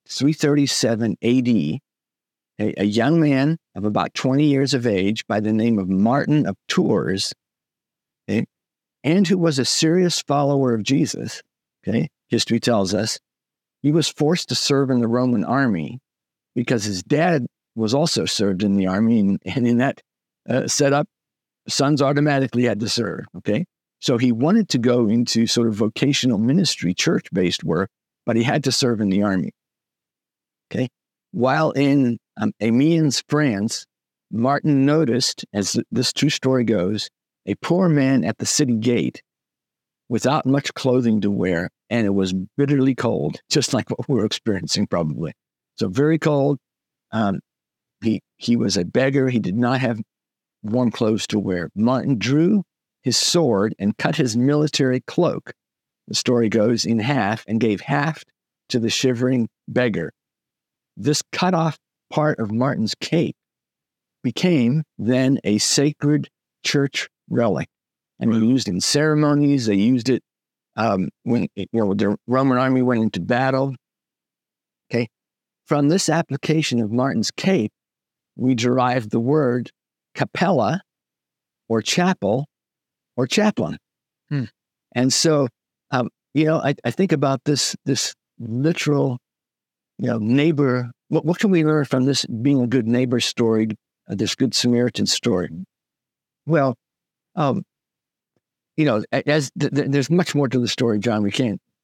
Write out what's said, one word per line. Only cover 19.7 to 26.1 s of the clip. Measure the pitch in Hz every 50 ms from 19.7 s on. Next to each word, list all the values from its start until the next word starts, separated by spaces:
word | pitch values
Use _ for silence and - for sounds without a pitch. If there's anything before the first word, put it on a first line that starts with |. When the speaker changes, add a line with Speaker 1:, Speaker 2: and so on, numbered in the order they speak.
| 120
Speaker 1:
that, | 117 127 139 - - _ _ _ _ _ _ _ _ _ -
uh, | 123 131 -
setup, | - - - 147 143 139 143 151 - _ _ _ _ _ _ _ _ _ _ _ -
sons | - - 143 139 151 131
automatically | 143 135 147 143 147 151 143 135 135 123 - 120 123
had | 120 104 104
to | 113 101
serve, | - - 113 95 82 - - - -
okay? | 87 - - 104 110 180 - _ _ _ _ _ _
So | - - 131
he | 113 123 127 117
wanted | 110 127 160 202 233 202 -
to | - 127
go | 113 123 120 123 120 104
into | 110 117 120 - - 113 117
sort | - - 123 117 117
of | 107
vocational | 101 113 107 - - - 135